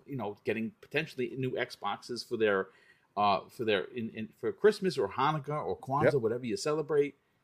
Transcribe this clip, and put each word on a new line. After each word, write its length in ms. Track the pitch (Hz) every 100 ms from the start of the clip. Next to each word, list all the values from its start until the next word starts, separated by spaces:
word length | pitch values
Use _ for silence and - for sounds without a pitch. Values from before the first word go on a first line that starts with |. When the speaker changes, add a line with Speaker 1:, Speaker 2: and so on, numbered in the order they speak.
| -
Speaker 1:
you 80 | 135
know, 220 | 104 101
getting 280 | - 110 113 -
potentially 500 | - 139 156 - 123 131
new 140 | 131
Xboxes 760 | - 123 - 101 107 - 117 -
for 80 | 117
their, 320 | 107 98 95 - _ _ _ -
uh, 260 | 104 98 - -
for 80 |
their, 200 | 110 101 - 123
in, 140 | 113 110
in, 140 | 110 -
for 100 | 113
Christmas 440 | - 208 208 185 135
or 100 | 101
Hanukkah 540 | - 139 156 139 147
or 140 | 92 92
Kwanzaa, 360 | - 139 120
Speaker 2:
Yep. 20 | 123
Speaker 1:
whatever 320 | 110 120 127
you 100 | 98
celebrate. 560 | 151 151 147 151 143 - _ _